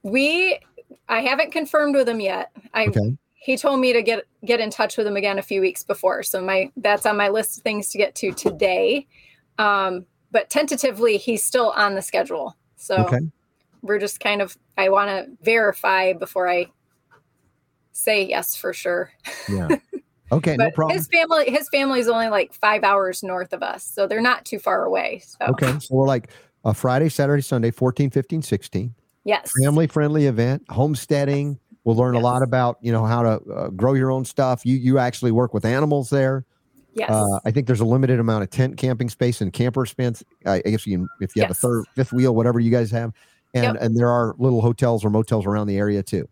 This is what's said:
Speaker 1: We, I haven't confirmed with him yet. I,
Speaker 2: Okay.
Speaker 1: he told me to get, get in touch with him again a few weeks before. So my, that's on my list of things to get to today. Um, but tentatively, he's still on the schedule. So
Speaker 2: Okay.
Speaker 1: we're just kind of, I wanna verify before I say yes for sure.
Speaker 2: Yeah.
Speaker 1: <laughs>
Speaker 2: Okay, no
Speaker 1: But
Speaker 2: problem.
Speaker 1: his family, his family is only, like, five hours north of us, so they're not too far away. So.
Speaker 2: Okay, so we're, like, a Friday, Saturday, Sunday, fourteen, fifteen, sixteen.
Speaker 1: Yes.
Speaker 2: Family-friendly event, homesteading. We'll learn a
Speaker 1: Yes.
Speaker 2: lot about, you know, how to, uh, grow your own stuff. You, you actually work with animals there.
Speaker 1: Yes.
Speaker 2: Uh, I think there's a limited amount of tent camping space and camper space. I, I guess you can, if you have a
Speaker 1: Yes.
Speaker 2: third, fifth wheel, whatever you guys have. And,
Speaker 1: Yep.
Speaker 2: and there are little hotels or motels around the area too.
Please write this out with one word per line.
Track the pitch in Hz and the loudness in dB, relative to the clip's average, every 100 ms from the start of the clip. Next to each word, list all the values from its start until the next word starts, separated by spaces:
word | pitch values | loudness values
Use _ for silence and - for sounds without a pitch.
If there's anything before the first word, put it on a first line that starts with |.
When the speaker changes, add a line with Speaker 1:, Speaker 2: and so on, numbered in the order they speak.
Speaker 1:
We, | 202 247 285 339 370 - _ - _ - - | 0 0 2 2 0 -2 _ -20 _ -20 -4
I | 226 | -2
haven't | 254 277 320 | 0 0 -2
confirmed | 330 294 311 294 277 | -2 0 0 2 2
with | 240 | 2
him | 226 | 0
yet. | 196 185 185 - - | -4 -4 -8 -14 -6
I, | - 214 | -2 0
Speaker 2:
Okay. | 208 156 135 _ _ | 0 -2 -4 _ _
Speaker 1:
he | - 262 | -4 0
told | 285 269 | 0 2
me | 254 | 2
to | 233 | 2
get, | 214 220 - _ 214 | 0 -2 -6 _ -2
get | 240 | 0
in | 214 | 0
touch | - 214 - | -2 -4 -2
with | 208 | -2
him | 202 | -2
again | 202 196 | -2 -4
a | |
few | - 196 | -4 -2
weeks | 185 - | -2 -2
before. | - 196 185 - | -8 -2 -2 -2
So | - 190 | -4 -6
my, | 185 190 190 - | -2 -2 -2 -2
that's | 208 208 214 | 0 0 0
on | 208 | 0
my | 202 | 0
list | 214 214 - | 0 -2 -6
of | |
things | 226 208 202 | -6 -4 -6
to | 202 | -2
get | 196 - | -2 -2
to | 196 | -6
today. | 180 - 165 190 185 190 277 - _ _ _ _ - | -2 -4 0 0 2 2 0 -4 _ _ _ _ -2
Um, | 208 202 190 180 185 _ _ | 0 2 0 -4 -12 _ _
but | 226 - | -2 0
tentatively, | 294 302 285 262 208 233 202 | -2 0 0 -2 0 2 2
he's | 240 220 | -2 -4
still | - 254 226 | -2 0 0
on | - 208 196 | 2 0 -2
the | |
schedule. | - 190 - 160 131 - _ _ | -2 -4 -2 -6 -8 -12 _ _
So | - 190 113 | -2 0 2
Speaker 2:
Okay. | 127 160 _ _ _ _ _ | 0 -4 _ _ _ _ _
Speaker 1:
we're | - 208 | -4 -2
just | 202 - | -2 -4
kind | 208 202 | -4 -2
of, | 190 - _ - | -4 -8 _ -2
I | 190 | 2
wanna | 196 202 196 - - | 2 0 -4 -8 -4
verify | 220 226 208 - 196 190 190 | 0 2 2 0 0 2 2
before | 175 185 190 180 | -2 -4 -2 0
I | 180 180 _ _ _ _ _ _ _ _ _ _ _ _ | 0 -4 _ _ _ _ _ _ _ _ _ _ _ _
say | - - 214 185 | -6 0 0 0
yes | - 175 - | -4 -4 -8
for | 175 | -8
sure. | 180 185 175 180 _ - - - | -6 -4 -4 -6 _ -16 -14 -6
Speaker 2:
Yeah. | 98 85 - | -6 -2 -2
Speaker 1:
<laughs> | _ - _ _ - | _ -16 _ _ -2
Speaker 2:
Okay, | 165 165 135 | 0 0 0
no | 113 | 0
Speaker 1:
But | - | 0
Speaker 2:
problem. | 160 190 | 0 -2
Speaker 1:
his | 160 | 0
family, | 339 330 320 254 | 0 2 2 2
his | 269 294 | 0 0
family | 285 277 262 | -2 0 0
is | 233 | 0
only, | 226 226 | 0 0
like, | 208 - | 0 -2
five | - 208 214 202 | 0 0 2 2
hours | 202 185 180 | 2 0 -4
north | 190 180 185 | -6 -6 -6
of | 175 | -8
us, | - - | -8 -8
so | - - 190 | -12 -4 -2
they're | 214 | 0
not | 240 247 - | 0 0 -4
too | 214 | -6
far | - 190 - | -2 -2 0
away. | 185 - - - | -2 -2 -8 -16
So. | - - | -6 -2
Speaker 2:
Okay, | 127 135 143 | 0 0 -2
so | - | -2
we're, | 131 135 | 0 2
like, | 131 - - _ _ | 0 -4 -20 _ _
a | 110 | -4
Friday, | 104 127 127 156 | 0 0 2 0
Saturday, | - 139 143 | 0 0 0
Sunday, | 131 127 117 | 0 0 0
fourteen, | - 127 - 139 | 0 -2 0 0
fifteen, | 139 131 160 | 0 -2 -6
sixteen. | - 101 - - 117 - _ _ 202 | -4 -6 -4 -6 -6 -10 _ _ -4
Speaker 1:
Yes. | 208 - 135 | -4 -2 0
Speaker 2:
Family-friendly | 135 151 160 156 147 151 143 | 4 4 2 2 2 4 2
event, | 113 117 135 - | 2 0 -2 -4
homesteading. | 104 147 143 - 143 139 143 143 139 _ - | 0 0 0 0 0 0 -2 -2 -8 _ -6
We'll | 117 113 | 0 2
learn | 127 120 | 2 2
a | |
Speaker 1:
Yes. | |
Speaker 2:
lot | 120 127 | 2 2
about, | 131 127 120 120 | 2 2 0 0
you | 117 | -2
know, | 113 110 | 0 2
how | 120 | 2
to, | 117 110 - | 2 0 -4
uh, | 104 - | -8 -6
grow | 95 123 | 0 2
your | 135 131 | 2 0
own | 131 | -2
stuff. | 131 - 131 123 123 | -4 0 0 0 0
You, | 131 | 2
you | 123 135 | 4 2
actually | 123 - 123 | 2 0 0
work | 113 123 | 2 2
with | 104 113 | 0 0
animals | 127 151 147 123 | 0 2 0 0
there. | 143 131 135 - _ _ _ _ | 0 0 -2 -8 _ _ _ _
Speaker 1:
Yes. | 220 220 | -6 -2
Speaker 2:
Uh, | 110 101 98 | 0 2 0
I | 110 | 0
think | 113 120 | -2 0
there's | 117 | 0
a | 113 | 2
limited | 127 131 127 | 2 4 2
amount | 113 110 | 2 0
of | 95 | -2
tent | - 127 113 | 0 -2 0
camping | 131 117 123 | -4 -2 -4
space | - 123 117 | 0 -2 0
and | 98 | -4
camper | - 123 120 123 | 0 0 0 -4
space. | - 123 113 - _ 98 | -2 -4 -4 -14 _ -2
I, | 95 - | 0 0
I | |
guess | 107 - | -2 -2
you | 90 | -4
can, | 90 - | -4 -8
if | 92 110 | -4 0
you | |
have | 98 | 0
a | 90 | 0
Speaker 1:
Yes. | |
Speaker 2:
third, | 123 117 110 - | 0 -2 -4 -4
fifth | 127 | -2
wheel, | 123 127 | 2 2
whatever | 113 117 120 | 4 2 2
you | 113 | 4
guys | 120 110 | 2 2
have. | 117 117 - _ _ _ | -2 -4 -10 _ _ _
And, | 127 120 | 0 0
Speaker 1:
Yep. | 110 | 0
Speaker 2:
and | 113 113 | 0 2
there | 120 | 4
are | 120 113 - | 4 0 0
little | 131 120 | 2 4
hotels | 117 117 123 113 | 2 2 2 2
or | 107 | 2
motels | 107 107 110 98 | 0 2 0 0
around | 107 104 | -2 0
the | 98 | 0
area | 104 101 | 0 0
too. | 95 95 - | -2 -6 -6